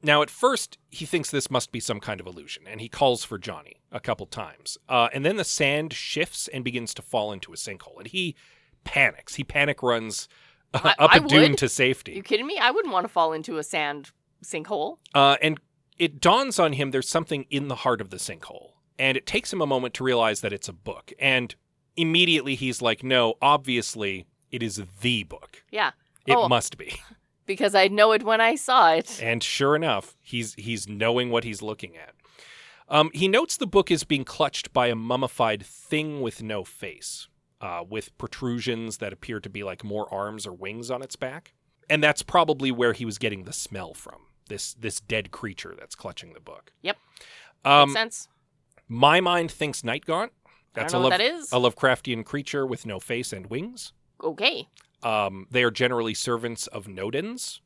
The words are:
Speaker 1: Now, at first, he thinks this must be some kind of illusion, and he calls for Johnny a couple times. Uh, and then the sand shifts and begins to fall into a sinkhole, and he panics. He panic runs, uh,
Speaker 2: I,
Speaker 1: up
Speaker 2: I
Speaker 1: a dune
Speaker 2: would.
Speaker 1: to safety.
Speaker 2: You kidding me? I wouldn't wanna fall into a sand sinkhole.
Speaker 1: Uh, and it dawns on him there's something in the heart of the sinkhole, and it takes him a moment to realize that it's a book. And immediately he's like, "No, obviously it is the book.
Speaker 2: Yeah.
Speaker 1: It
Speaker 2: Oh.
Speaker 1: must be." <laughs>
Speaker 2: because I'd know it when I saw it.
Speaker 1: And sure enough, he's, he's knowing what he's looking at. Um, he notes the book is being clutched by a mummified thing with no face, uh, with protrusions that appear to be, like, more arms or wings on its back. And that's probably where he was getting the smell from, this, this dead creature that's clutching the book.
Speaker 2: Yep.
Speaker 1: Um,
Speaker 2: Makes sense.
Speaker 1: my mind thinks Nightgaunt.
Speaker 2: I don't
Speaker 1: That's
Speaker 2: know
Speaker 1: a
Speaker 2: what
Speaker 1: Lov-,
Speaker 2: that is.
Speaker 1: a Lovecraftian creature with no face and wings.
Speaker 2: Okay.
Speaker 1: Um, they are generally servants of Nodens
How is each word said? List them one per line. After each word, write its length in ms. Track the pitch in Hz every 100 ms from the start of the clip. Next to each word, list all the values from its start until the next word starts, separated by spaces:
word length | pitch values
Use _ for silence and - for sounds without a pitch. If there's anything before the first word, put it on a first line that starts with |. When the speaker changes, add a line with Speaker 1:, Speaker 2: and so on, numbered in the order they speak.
Speaker 1:
Now, 160 | 151 147
at 100 | 147
first, 480 | - 254 254 - - _
he 160 | - 160
thinks 240 | 175 151
this 180 | 143 -
must 220 | 131 -
be 80 | 120
some 220 | - 104
kind 200 | - 98
of 60 | 87
illusion, 380 | 90 73 - 92
and 140 | 110
he 80 | 113
calls 340 | - 139 120
for 140 | - 101
Johnny 380 | 110 80 73 - _
a 80 | 104
couple 260 | - 113 101
times. 500 | - 90 71 - - -
Uh, 200 | 123 120
and 100 | 135
then 120 | 147 208
the 80 |
sand 480 | 180 - 143 147 160
shifts 540 | 131 - - 175 - -
and 160 | 135
begins 280 | 123 123 113
to 80 | -
fall 280 | - 120 104
into 200 | 98 -
a 40 | 82
sinkhole, 420 | - 98 - -
and 100 | 107
he 260 | 190 180 - _ _ _ _
panics. 540 | - - 127 - - -
He 80 |
panic 360 | 135 147 143 139
runs, 480 | 123 117 113 101 - _ _ _ _
uh, 60 | 127
Speaker 2:
I, 220 | 156 -
Speaker 1:
up 100 | 147
Speaker 2:
I 40 | 220
Speaker 1:
a 20 |
dune 320 | 143 147 151
Speaker 2:
would. 60 | 139
Speaker 1:
to 100 | 131
safety. 460 | - 131 131 -
Speaker 2:
You 80 | 170
kidding 240 | 190 220 269
me? 100 | 381
I 140 | 240
wouldn't 200 | 330 370
wanna 140 | 190 180
fall 260 | - 160
into 260 | 160 156 160
a 40 |
sand 480 | 151 165 147 147 139 _ _ _
sinkhole. 540 | - 165 156 208 160 339 -
Speaker 1:
Uh, 220 | 147 139 139
and 200 | 156 147 _ _ _ _
it 200 | 170 147
dawns 380 | 170 220 269 202
on 140 | 165
him 180 | 139 139
there's 180 | 131 123
something 380 | 165 - 147 131
in 200 | 143 143
the 80 | 123
heart 240 | 131 113
of 100 | 98
the 60 | 95
sinkhole, 560 | - 85 - - - _ _ -
and 180 | 135 131
it 80 |
takes 280 | - 131 -
him 80 | 196
a 60 | 147
moment 260 | 135 127
to 100 | -
realize 360 | 131 120 113 104
that 120 | 107
it's 160 | 101 -
a 40 |
book. 400 | 87 - 101 - -
And 340 | 135 131 120 - _ _ _ -
immediately 600 | 165 170 175 156 135 127
he's 260 | 127 117
like, 220 | 120 110
"No, 300 | 131 131 117 113
obviously 840 | 135 147 131 120 104 113 101 95 - _ _
it 140 | 123
is 180 | 113 98 95 95
the 220 | 123 120
book. 400 | 87 82 - - _
Speaker 2:
Yeah. 220 | 214 180 - _ _ -
Speaker 1:
It 80 |
Speaker 2:
Oh. 140 | 247 185
Speaker 1:
must 280 | 123 - -
be." 200 | 78 - -
<laughs> 0 | - _ _ -
Speaker 2:
because 280 | 196 208
I'd 180 | 202 190
know 200 | 202 214
it 100 | 220
when 180 | 226 220
I 140 | 226
saw 380 | 277 - 254 170
it. 280 | 160 - -
Speaker 1:
And 200 | 113 117
sure 320 | - - 139 151
enough, 400 | 160 104 - _
he's, 320 | - 123 110
he's 340 | - 98 113 98
knowing 420 | 104 113 120 123
what 140 | 117
he's 180 | 117 101
looking 340 | 107 107 92 82
at. 180 | - _ _ - - - - - _
Um, 220 | 147 156
he 120 | - 190
notes 280 | 214 320 -
the 100 | 226
book 240 | 196 185
is 140 | 170
being 200 | - 143
clutched 480 | 131 - 143 - -
by 160 | - 120
a 60 |
mummified 720 | 113 113 131 131 - 117 104
thing 560 | 104 - - 151 156 147
with 220 | 120 -
no 200 | 110 107
face, 640 | 92 - - 78 - - - _ _ _
uh, 240 | 98 87 87
with 280 | 107 - _
protrusions 800 | 123 - 131 120 117 113 113 107
that 140 | 104
appear 280 | 95 - 110
to 80 | 101
be, 140 | 101
like, 200 | 101 90
more 300 | 104 104 104
arms 340 | 98 104 107 101
or 60 |
wings 380 | 90 95 110 117
on 120 | 127
its 140 | 135 -
back. 380 | 131 151 _ _ _ _ _
And 140 | 151
that's 200 | 151 151
probably 480 | - 180 160 139 135
where 220 | 120 120
he 120 | 110
was 140 | 117 101
getting 260 | 113 101
the 80 | 92
smell 420 | - - 101 85
from, 260 | - - - _ _ _
this, 260 | 101 -
this 260 | - 113 -
dead 300 | _ 110 95
creature 440 | - 110 95 90 -
that's 160 | -
clutching 380 | - - 175 170
the 60 | 160
book. 320 | 156 - _ _
Speaker 2:
Yep. 140 | 180 - _ - - - - _
Speaker 1:
Um, 240 | 139 143 143
Speaker 2:
Makes 20 | 139
sense. 280 | 220 - - _ _ _ _ _ _
Speaker 1:
my 320 | 117 139 170
mind 300 | 180 175 165
thinks 320 | - 151 131
Nightgaunt. 480 | 117 135 - 165 233 _ _ _ _
Speaker 2:
I 60 | -
don't 40 |
Speaker 1:
That's 80 | 113
Speaker 2:
know 80 | 123
Speaker 1:
a 20 |
Speaker 2:
what 80 | 127
Speaker 1:
Lov-, 80 | 180
Speaker 2:
that 60 |
is. 280 | 233 339 294
Speaker 1:
a 40 | 127
Lovecraftian 680 | 123 - 135 123 - 117
creature 420 | 110 147 139 143 135
with 180 | 117 117
no 120 | 95
face 320 | - 120 127
and 140 | 98 92
wings. 460 | 120 202 247 - _ _ _
Speaker 2:
Okay. 460 | 160 147 240 294 135 _ _ _
Speaker 1:
Um, 440 | 120 107 101 95 92
they 120 | 123
are 60 | 123
generally 440 | 107 123 123 113
servants 520 | 104 - 117 117 113 -
of 180 | 113 101
Nodens 720 | 92 101 135 202 247 - -